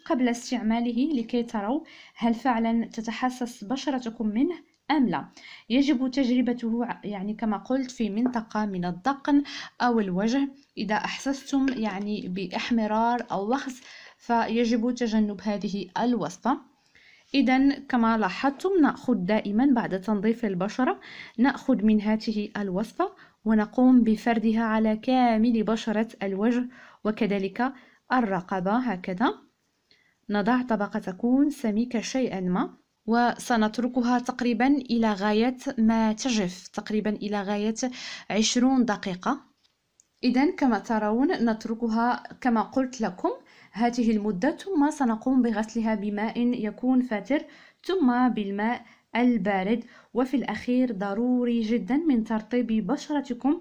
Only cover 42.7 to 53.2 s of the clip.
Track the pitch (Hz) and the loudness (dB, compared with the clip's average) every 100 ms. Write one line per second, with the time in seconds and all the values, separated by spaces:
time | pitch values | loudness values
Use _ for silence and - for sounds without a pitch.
42.7 | 262 254 233 208 185 349 523 - - - | -2 -2 -2 -6 -2 -4 -4 -12 -20 -12
43.7 | 196 240 240 226 214 208 180 269 311 392 | -2 0 2 2 2 0 0 -2 -2 -2
44.7 | 349 294 302 247 220 262 262 233 208 220 | 0 0 2 -2 0 2 2 2 0 -2
45.7 | 233 220 214 208 208 220 - 240 247 214 | -2 -2 -2 -2 -4 -4 0 0 0 -4
46.7 | 214 254 254 247 208 185 302 302 - - | -2 2 2 2 -2 -2 -2 -2 -16 -20
47.7 | _ - 370 254 240 254 214 196 202 220 | _ -4 2 2 4 2 0 -4 -2 -4
48.7 | 247 - _ _ 226 247 233 190 190 190 | -4 -10 _ _ 0 2 2 0 0 0
49.7 | 240 - - _ - 254 262 - 214 - | -2 -4 -20 _ -4 0 -2 -2 -6 0
50.7 | 247 254 185 202 202 247 247 240 233 214 | 0 0 -2 -4 -2 0 2 2 0 0
51.7 | 233 185 285 330 240 220 220 - 247 220 | -2 0 0 2 2 0 -2 0 -2 0
52.7 | 220 180 285 - 294 | 0 0 -4 -2 -4